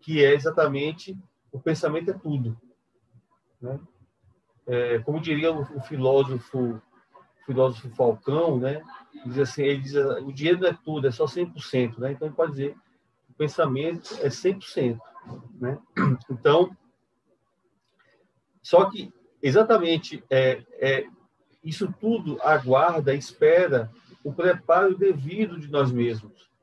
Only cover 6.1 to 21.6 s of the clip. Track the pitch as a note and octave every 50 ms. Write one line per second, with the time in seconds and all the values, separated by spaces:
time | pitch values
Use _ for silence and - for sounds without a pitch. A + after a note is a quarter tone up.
6.1 | C3+ C#3 C3+ C3 C3 A#2+ - - - C3 B2+ A#2+ A2+ A2 _ _ _ _ _ _
7.1 | _ - _ _ _ _ _ - C3 B2+ C3 C3 B2 A2+ - B2+ - - C3 A#2+
8.1 | A2 A2 _ - C#3 D#3 E3+ E3 C#3+ B2 B2 C3 C#3+ D#3 D#3 - - - - _
9.1 | _ - - B2+ A#2+ C3+ C#3 C3 - - C#3+ C#3 C#3+ C3+ C3+ C3+ C#3 C#3+ C#3 C#3
10.1 | - - C3 C#3 C3+ C3+ D3 E3 F3+ F3 F#3 F3 - - _ D#3 D3+ D3+ C3 C3+
11.1 | A#2+ - D#3 C#3+ - F3 F3 F3 E3+ D#3 C3+ - - C3 B2 A#2 A#2 A2+ A#2+ C3
12.1 | C#3 C3 - D3+ D3 - E3 D#3+ C#3+ C3+ C3+ C#3+ - - _ _ _ _ _ _
13.1 | _ _ _ _ - _ D3+ D3 - - E3 C#3 B2+ C3 D3 E3 E3+ E3 - -
14.1 | G#3+ - - C#3 C3+ - - F#3 G3 F#3+ - - - F#3+ C#3+ A#2+ A#2 A2+ - -
15.1 | - - - - - - - - - - B2 B2 C#3 - _ _ _ - - C#3+
16.1 | C3 - - _ C#3 A#2+ - D3+ D3 E3 F3+ F#3 - _ _ _ _ _ _ _
17.1 | _ _ _ _ _ _ _ _ _ _ _ _ _ _ _ _ _ _ _ _
18.1 | _ _ _ _ _ _ _ _ _ _ _ - - E3+ G3 - - - - -
19.1 | - _ _ _ _ _ - C#3 C3 G3+ A3 A3 A#3 G#3+ F3 E3 E3 D#3 - -
20.1 | D#3 - - _ C3+ C3 C3 C3 C3 - - _ - - - C3+ C3+ C3 - -
21.1 | - _ _ _ _ _ _ _ _ _